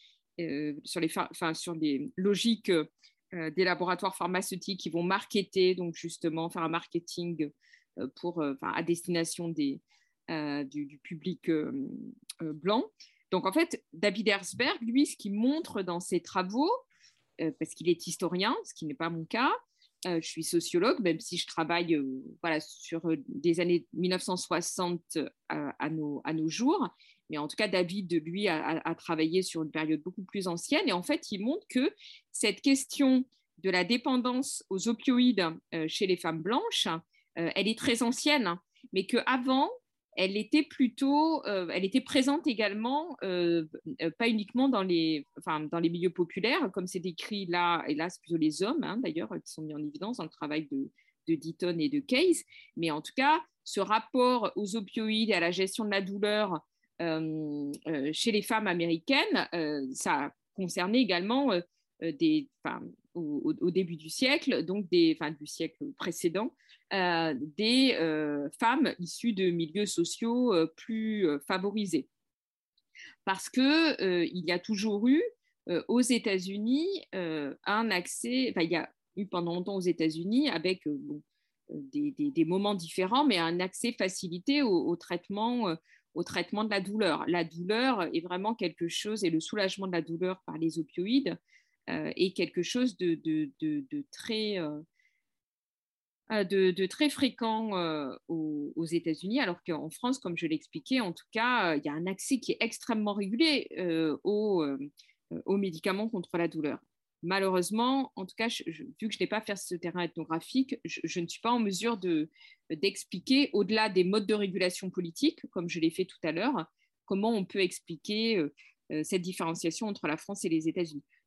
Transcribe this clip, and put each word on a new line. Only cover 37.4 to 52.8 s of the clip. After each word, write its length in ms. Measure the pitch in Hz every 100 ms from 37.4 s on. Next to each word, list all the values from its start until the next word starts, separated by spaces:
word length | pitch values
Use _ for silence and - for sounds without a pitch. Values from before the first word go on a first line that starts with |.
| 165
elle 140 | 196 202
est 100 | 226
très 240 | - 233
ancienne, 440 | 233 254 294 294 190
hein, 140 | 175 _ _ -
mais 140 | 190 185
qu'avant, 640 | 240 - 262 254 262 339 508 _ _ _
elle 220 | - 190 202
était 260 | 208 302
plutôt, 800 | - - 240 - 277 294 320 311 -
euh, 220 | 190 170
elle 140 | 185 190
était 160 | 175
présente 440 | - 254 262 294 311
également, 720 | 220 208 208 233 294 339 262
euh, 420 | 190 180 170 170 156 - - -
euh, 80 | 160
pas 180 | 165 233
uniquement 400 | 220 196 240 269
dans 140 | 226
les, 440 | 190 170 160 151 - -
enfin, 220 | 180 156
dans 180 | 151 170
les 100 | 170
milieux 240 | 170 180
populaires, 580 | 175 170 185 220 349 220
comme 160 | 190 185
c'est 140 | 180
décrit 460 | 180 160 - 208 175
là, 360 | 175 175 170 -
et 60 |
là, 160 | 151 175
c'est 100 | -
plutôt 160 | - 165
les 260 | 156 151
hommes, 220 | 202 320
hein, 140 | 151 220
d'ailleurs, 280 | 202 156 220 185
qui 80 | -
sont 120 | -
mis 100 | 156
en 100 | 151
évidence 360 | 147 156 202 247
dans 60 |
le 40 | 156
travail 400 | - 151 151 147
de, 200 | 135 135 _ _ _ -
de 60 |
Deaton 440 | 160 160 - 180 170
et 100 | 147
de 100 | 143
Case, 440 | - 254 359 320 - - -
mais 140 | -